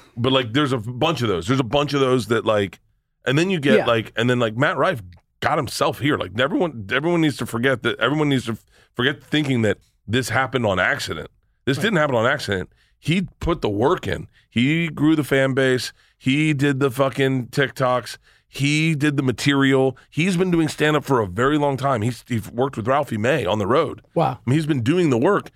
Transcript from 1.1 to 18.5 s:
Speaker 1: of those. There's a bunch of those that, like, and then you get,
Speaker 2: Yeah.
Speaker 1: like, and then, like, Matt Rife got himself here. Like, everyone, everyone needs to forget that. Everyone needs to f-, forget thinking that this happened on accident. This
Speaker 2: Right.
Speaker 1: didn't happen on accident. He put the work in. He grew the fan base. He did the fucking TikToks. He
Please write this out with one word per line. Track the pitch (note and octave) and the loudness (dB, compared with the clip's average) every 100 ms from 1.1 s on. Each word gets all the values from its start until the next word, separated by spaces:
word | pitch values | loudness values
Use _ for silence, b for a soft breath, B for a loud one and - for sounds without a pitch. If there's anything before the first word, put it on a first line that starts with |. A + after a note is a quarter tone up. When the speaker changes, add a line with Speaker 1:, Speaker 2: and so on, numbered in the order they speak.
| C3+ | 0
Speaker 1:
of | A2 | 0
those. | F2 F2 | -2 0
There's | C3 | 0
a | |
bunch | A#2 C#3+ D3 | 0 0 0
of | C#3+ | 0
those | C3 B2+ G2+ | 2 0 0
that, | A#2 | 0
like, | G#2 G#2+ G2 - _ _ _ _ | 2 0 0 -6 _ _ _ _
and | - C#3 | -2 0
then | F#3 | 0
you | F3+ | 0
get, | C#3 A#2+ | 2 2
Speaker 2:
Yeah. | A#2 | 4
Speaker 1:
like, | A#2 G#2 - | 0 -2 -2
and | A#2+ | 0
then, | B2 | 0
like, | A2+ A2 | 0 0
Matt | D3+ D#3 | -2 0
Rife | E3+ C3 F2+ - _ - | -2 -2 -10 -20 _ -4
got | A#2+ D#3 | -2 -2
himself | A#2+ - D3+ A#2 | -2 -2 -2 0
here. | C#3 A#2 | -2 -2
Like, | F#2 G2+ | -4 -2
everyone, | C#3 C4 F3 A#2 G2 | -2 0 -2 -4 -4
everyone | B2+ D#3+ F3 | -2 0 2
needs | D#3 A#2+ | 0 0
to | A#2+ | -6
forget | A#2 C3 B2+ | 0 0 0
that. | A#2 - | -2 0
Everyone | A#2 D#3 D3 | 0 2 2
needs | C3 A2+ | 0 -2
to | |
f-, | A2 _ b b - | -10 _ b b -2
forget | B2+ - | -2 -2
thinking | - D3+ C#3 B2 | -4 -2 0 0
that | G#2+ F#2+ _ _ - | 0 -2 _ _ -4
this | B2 A#2+ | -4 0
happened | A#2 C3 B2+ A2 | -2 -2 0 0
on | F#2 | 2
accident. | G#2 C#3+ - D#2+ - _ _ _ - | 0 -2 -6 -8 -12 _ _ _ -4
This | C#3 | -2
Speaker 2:
Right. | |
Speaker 1:
didn't | G#3 F3 | 0 0
happen | D3+ A#2+ | 2 2
on | A#2 | 2
accident. | D3 - F#2+ - _ _ _ | 0 -2 -4 -4 _ _ _
He | - F3+ F3 - | -2 -2 -2 -6
put | D#3+ E3 | -4 -2
the | A#2 | -2
work | G2+ C3+ F3+ G2 | 2 2 0 -2
in. | F2 - b b | -6 -8 b b
He | A2+ C3+ E3 E3 | 0 0 0 -2
grew | C3 D3+ | 0 2
the | D#3 | 2
fan | C3+ C3+ C3+ | 2 2 2
base. | C3 C3 B2+ - - b b | 2 2 0 -2 -12 b b
He | C3 C#3+ D#3 | 0 2 2
did | C#3+ C#3+ C3+ | 2 0 2
the | C#3 | 0
fucking | C3 C3+ C3 C3+ C3 A#2 | 0 -2 2 0 0 -2
TikToks. | - C3 - B2+ B2 A2 - b b | -2 -2 0 0 0 -4 -18 b b
He | b | b